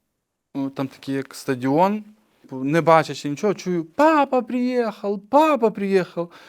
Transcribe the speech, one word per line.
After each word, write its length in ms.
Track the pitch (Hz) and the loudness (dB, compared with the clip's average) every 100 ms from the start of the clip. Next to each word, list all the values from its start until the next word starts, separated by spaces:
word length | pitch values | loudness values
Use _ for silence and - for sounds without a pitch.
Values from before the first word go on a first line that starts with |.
| _ _ _ _ _ 143 | _ _ _ _ _ -8
ну, 140 | 135 | -6
там 180 | 139 131 | -6 -8
такий 280 | - - 135 | -8 -8 -6
як 200 | 131 - | -6 -10
стадіон, 680 | - 127 131 147 190 214 - _ _ _ _ | -6 -2 0 2 2 0 -8 _ _ _ _
не 300 | 131 139 165 | -8 -2 2
бачачи 480 | 160 160 147 139 151 | 6 4 4 -4 -8
нічого, 240 | 143 208 | -4 -2
чую: 320 | - 185 175 160 | -2 -4 -4 -4
«Папа 560 | - 302 311 277 262 | 2 2 4 2 -2
приїхав, 800 | 247 247 247 247 226 202 202 202 - | -2 -4 -2 -2 -4 -6 -6 -6 0
папа 400 | 277 311 269 226 | 2 4 2 0
приїхав». 600 | 196 196 190 170 - 170 - | 0 0 0 0 -6 -10 -12